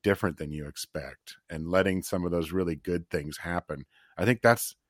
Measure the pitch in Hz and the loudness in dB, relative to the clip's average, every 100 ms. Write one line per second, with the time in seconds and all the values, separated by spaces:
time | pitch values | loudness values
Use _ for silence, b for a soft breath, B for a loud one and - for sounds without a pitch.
0 | 101 98 98 76 76 76 73 - - 78 | 0 2 0 -2 -6 -8 -8 -10 -10 -10
1 | 67 67 - - - 82 80 92 95 92 | -10 -14 -20 -20 -10 -8 2 4 4 2
2 | - 92 87 85 82 90 87 80 - 87 | 0 -2 0 0 0 0 0 -2 -2 -4
3 | 82 82 73 76 85 87 - 73 69 b | -2 -4 -4 -8 -4 -4 -4 -8 -12 b
4 | b b 98 120 117 120 - - | b b 2 4 6 4 0 -10